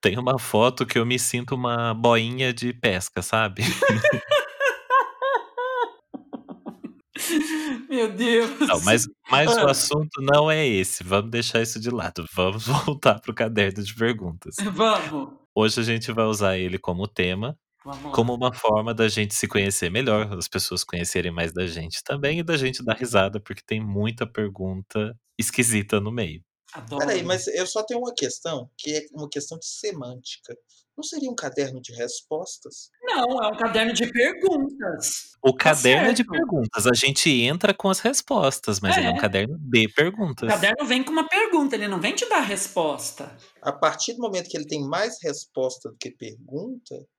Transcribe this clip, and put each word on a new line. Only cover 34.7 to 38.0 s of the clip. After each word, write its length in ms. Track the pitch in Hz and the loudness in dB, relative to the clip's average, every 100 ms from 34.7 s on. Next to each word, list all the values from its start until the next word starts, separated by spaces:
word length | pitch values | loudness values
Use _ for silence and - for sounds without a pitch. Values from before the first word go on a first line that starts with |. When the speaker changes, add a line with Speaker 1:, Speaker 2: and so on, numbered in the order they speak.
| - 202 156 - - - _ | -4 -6 -4 -6 -6 -10 _
Speaker 1:
O 100 | 135 | 2
Speaker 2:
Tá 60 | 131 160 | 4 4
Speaker 1:
caderno 360 | 147 123 139 - | 6 6 6 6
é 20 | |
de 40 | 233 | 4
Speaker 2:
certo. 120 | 233 | 2
Speaker 1:
perguntas. 540 | - 294 170 110 110 110 | 0 0 0 0 2 4
A 80 | |
gente 380 | 120 135 139 160 | 4 4 4 4
entra 420 | 131 120 170 208 | 4 4 4 2
com 160 | 196 196 | 2 2
as 100 | |
respostas, 800 | 185 | 2